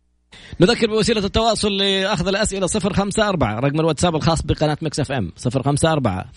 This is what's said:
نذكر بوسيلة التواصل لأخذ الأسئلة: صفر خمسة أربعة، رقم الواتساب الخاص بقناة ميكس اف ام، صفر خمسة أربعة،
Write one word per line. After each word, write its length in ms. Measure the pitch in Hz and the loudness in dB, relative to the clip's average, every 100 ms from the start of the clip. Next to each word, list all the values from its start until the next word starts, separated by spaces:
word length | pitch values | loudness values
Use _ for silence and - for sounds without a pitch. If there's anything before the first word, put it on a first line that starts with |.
| _ _ _ - - - | _ _ _ -20 -18 2
نذكر 260 | 180 240 220 | 4 4 0
بوسيلة 380 | 214 196 220 | 2 2 0
التواصل 520 | 196 226 226 208 208 196 | 0 0 0 0 0 0
لأخذ 520 | 196 190 190 196 175 | 0 0 0 -2 -2
الأسئلة: 380 | 202 214 190 180 | 0 -2 -2 -2
صفر 260 | 220 185 | 0 0
خمسة 360 | 165 196 208 208 | 0 0 0 0
أربعة، 320 | 180 120 107 | 2 0 0
رقم 200 | 139 151 | 0 2
الواتساب 340 | 160 156 175 | 0 2 0
الخاص 280 | 160 131 160 | 2 0 0
بقناة 360 | - - 151 147 | 0 0 0 -2
ميكس 180 | 160 - | -4 -4
اف 120 | 135 | -4
ام، 200 | 135 87 - | -2 -6 -4
صفر 260 | 123 131 | -2 0
خمسة 300 | 131 143 165 | 0 2 2
أربعة، 320 | 156 127 185 - | 2 0 -2 -8